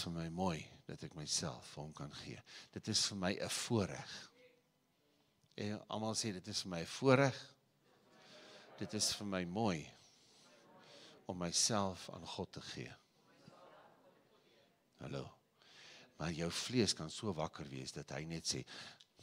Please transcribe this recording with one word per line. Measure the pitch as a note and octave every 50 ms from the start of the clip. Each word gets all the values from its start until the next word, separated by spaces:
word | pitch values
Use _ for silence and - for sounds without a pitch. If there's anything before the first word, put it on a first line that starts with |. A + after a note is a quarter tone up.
| -
vir | F2 E2+
my | E2 E2 E2
mooi | E2 F2 F#2+ F#2 D#2+ D2+ - - - - -
dat | - E2 -
ek | - - - D#2
myself | D2+ C#2+ - - E2+ D2+ B1 A#1+ - -
vir | - D2
hom | D2 D#2 -
kan | - C#2+ D2 - -
gee. | - - A1+ - - - - - - - -
Dit | A2+ - A2+
is | G#2 - - -
vir | G#2 G2
my | F2+ F#2 G2+
'n | - - F2
voorreg. | - - - - A#2+ A2 F#2 - C#2 C2 - - - - - - - - - - - _ _ _ _ _ _ _ _ _ _ _ _ _ _ _ _ _ _ _ _
En | - G#2 G#2 G#2+ - - -
almal | - G#2+ A2 A2 G#2+
sê, | - - A2
"Dit | F#2 F#2 -
is | G#2+ G2+ -
vir | - G2
my | F2+ E2+
'n | E2
voorreg." | - - - B2 C3+ C3 C3 C#3 C3 - - - - - _ _ _ _ _ _ - - - - - - - - - - - - - - - - - - -
Dit | G#2+ - G#2+
is | G#2 - - -
vir | - G#2
my | G2+ F#2+ F#2 F2+
mooi | E2+ F2+ G#2+ A#2 G#2 F2 D2+ C#2 - - - - - - - - - - - - - - - - - - - - - - - - - - - -
om | - F#2 F2+
myself | F2 E2+ E2+ - - - A#2 G2+ G2 F#2+ F2+ - - -
aan | F2+ F2 E2
God | - - - F2+ -
te | - -
gee. | - - - - A#1+ - - - - _ _ _ _ - - - - - - - - - - - - - - - - - - - _ _ G#3+ - _ - - - - _ _ _ _ _ _ -
Hallo. | - - - C2+ - - - _ _ _ _ _ - - - - - - - - - - _
Maar | - D#2 E2+
jou | E2 D2 E2+ E2+
vlees | - - - - A#2+ B2+ G#2 F2+ -
kan | - D#2+ D#2+
so | - - A2+ G#2 E2+
wakker | D#2 D2+ D2+ - - D#2 C2+
wees | C2+ C2 C2 -
dat | - D2 C#2 -
hy | C2+ C#2+ D#2+
net | E2 E2 E2 -
sê, | - - - - - - - - - - - - _ _ -